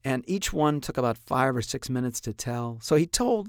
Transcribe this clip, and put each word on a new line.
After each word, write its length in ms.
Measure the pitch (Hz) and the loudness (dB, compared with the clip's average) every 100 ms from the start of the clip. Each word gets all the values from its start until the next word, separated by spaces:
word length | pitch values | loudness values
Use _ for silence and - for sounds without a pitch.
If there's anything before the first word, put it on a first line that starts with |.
And 180 | 135 127 - | 0 -2 0
each 240 | 196 - | -2 -2
one 280 | 160 151 147 | 2 2 2
took 160 | - - | -2 0
about 220 | 120 113 | 0 -2
five 380 | - 135 135 123 | -2 2 2 2
or 60 | |
six 280 | - 135 - | -2 -6 -4
minutes 300 | 127 123 117 | -2 -2 -4
to 120 | - | -8
tell. 460 | 104 120 120 120 117 | -8 -6 -4 -6 -8
So 140 | - | 2
he 140 | 156 170 | 4 4
told 400 | - 240 226 | 2 2 0